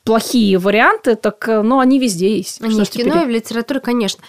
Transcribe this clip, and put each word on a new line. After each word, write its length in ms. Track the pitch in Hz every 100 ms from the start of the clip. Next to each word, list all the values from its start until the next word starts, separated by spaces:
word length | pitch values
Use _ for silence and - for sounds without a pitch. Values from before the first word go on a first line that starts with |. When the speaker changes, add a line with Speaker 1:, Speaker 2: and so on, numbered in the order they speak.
Speaker 1:
плохие 540 | - 220 - 247 208 185
варианты, 580 | 190 208 285 440 - 220
так, 320 | 208 - 226
э, 140 | 220
ну, 180 | 214 262
они 180 | 254 269
везде 380 | 254 175 190 220
есть. 240 | 190 -
Speaker 2:
Они 120 | 226
Speaker 1:
Что 100 | 214
Speaker 2:
в 20 | 202
Speaker 1:
ж 40 |
Speaker 2:
кино 200 | - 240
Speaker 1:
теперь? 120 | 330
Speaker 2:
и 40 | 285
в 40 |
литературе, 500 | 226 226 226 226 269
конечно. 420 | 247 240 196 -